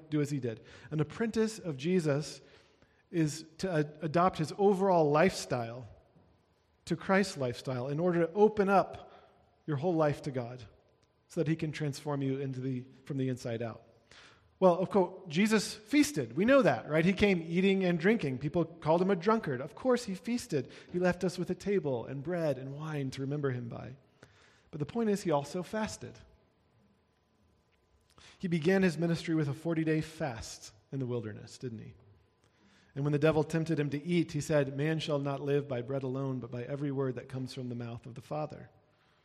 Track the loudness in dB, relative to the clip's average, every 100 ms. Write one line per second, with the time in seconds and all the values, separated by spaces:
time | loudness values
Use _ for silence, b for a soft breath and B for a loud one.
0 | -4 -2 0 -2 -4 -6 B B B -2
1 | -2 -2 -2 0 -2 -2 -8 -4 2 2
2 | 4 0 -2 -12 b b b b b b
3 | _ 0 0 -2 -14 -8 -2 0 -2 -4
4 | -2 2 2 2 -4 2 4 4 4 6
5 | 6 6 4 2 -4 -4 -4 -10 -16 -20
6 | _ _ _ _ _ _ _ _ -6 -6
7 | 2 2 2 -2 -4 -4 -6 -6 -4 0
8 | 0 2 0 4 4 6 4 6 4 -4
9 | -18 B B B B _ -6 -2 0 2
10 | 2 0 -6 -6 -8 -12 -18 -20 _ _
11 | _ _ _ -4 -2 -2 -4 -4 -4 -4
12 | -4 -2 -2 -2 -4 -4 -4 -6 -8 -18
13 | -8 -4 -2 -2 -4 -4 -6 -8 -18 _
14 | B B B B B _ 4 6 2 2
15 | 2 -2 -4 2 4 4 0 -8 0 2
16 | 4 2 -2 0 6 8 6 4 2 2
17 | 4 4 4 4 2 2 4 4 2 2
18 | 4 2 0 -2 -2 -2 -2 -2 2 4
19 | 4 2 2 2 0 -4 -6 -4 0 2
20 | 0 -8 -4 -4 -2 -2 -2 B B 0
21 | 0 2 -2 -2 -4 -4 0 0 0 -2
22 | -4 -8 -6 -2 0 -2 -6 -10 -6 -4
23 | -4 -4 -4 -2 -2 -4 -6 -10 -12 -16
24 | _ b b b b b b -8 -6 -2
25 | 0 0 2 0 0 -8 -6 -6 -6 -8
26 | -14 -16 -20 _ _ _ _ _ _ _
27 | _ _ _ _ _ _ _ _ _ _
28 | _ _ B B -2 0 4 4 4 2
29 | 0 0 0 0 0 -2 -2 0 2 0
30 | -2 -6 -8 -6 -12 -14 -18 -20 _ -6
31 | -4 -4 -4 -10 -16 -12 -12 -10 -14 -20
32 | -20 _ _ _ b b b b b -4
33 | 0 4 4 4 2 -2 0 0 -2 -4
34 | 0 0 2 -2 0 2 2 0 -2 -2
35 | -2 -2 -2 -4 0 0 0 -6 -4 -4
36 | -4 -4 -4 -4 -6 -10 -8 -6 -4 -2
37 | -2 -4 -8 -8 -8 -8 -8 -8 -8 -10
38 | -14 -16 -8 -6 -6 -10 -18 _ _ b
39 | b b